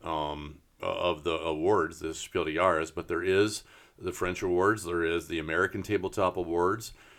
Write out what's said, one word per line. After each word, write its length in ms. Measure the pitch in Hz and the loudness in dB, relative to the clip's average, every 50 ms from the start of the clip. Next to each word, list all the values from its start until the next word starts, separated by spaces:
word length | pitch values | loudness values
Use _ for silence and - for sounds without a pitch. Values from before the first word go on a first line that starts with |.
um, 560 | - 80 80 78 76 73 73 73 73 73 - - _ _ _ _ | -6 -4 -2 -2 -2 -2 -4 -6 -8 -10 -12 -16 _ _ _ _
of 420 | 90 90 87 87 90 90 87 76 73 | -4 -4 -2 0 0 0 0 0 0
the 140 | 85 82 80 | -2 -2 0
awards, 600 | 80 82 78 78 80 95 107 98 80 82 85 80 | 0 -2 0 2 2 4 4 4 2 0 -4 -6
the 120 | 82 80 | -8 -8
Spiel 320 | 80 - - - - 92 82 | -6 -8 -10 -4 -4 -2 -2
des 80 | 78 | 0
Jahres, 420 | 76 82 92 95 85 80 80 76 - | 2 4 4 4 4 2 0 -2 -6
but 140 | 87 80 - | -8 -6 -4
there 140 | 82 82 | -4 -2
is 400 | 85 92 92 98 104 107 107 - - - - - - - _ - | 2 2 4 4 4 2 0 -4 -10 -14 -20 -20 -20 -20 _ -8
the 140 | - 92 | -8 -8
French 300 | 87 - 90 90 90 - | -4 -2 -2 -2 -2 -2
awards, 420 | 98 92 87 90 92 101 110 104 - | 0 2 2 4 4 4 2 0 -2
there 200 | 85 87 85 82 | -4 -2 0 0
is 220 | 82 85 85 76 | 2 0 0 -2
the 120 | 80 85 82 | -4 -4 -4
American 440 | 78 78 80 87 95 95 - 101 | -2 0 2 2 2 2 0 -4
Tabletop 540 | 92 - 104 95 90 95 - - 95 90 - | -2 0 0 0 0 -2 0 2 2 2 2
Awards, 560 | 92 87 82 85 85 87 92 104 113 117 - - - - - - | -2 -2 0 2 2 4 2 2 -2 -6 -12 -16 -18 -20 -20 -20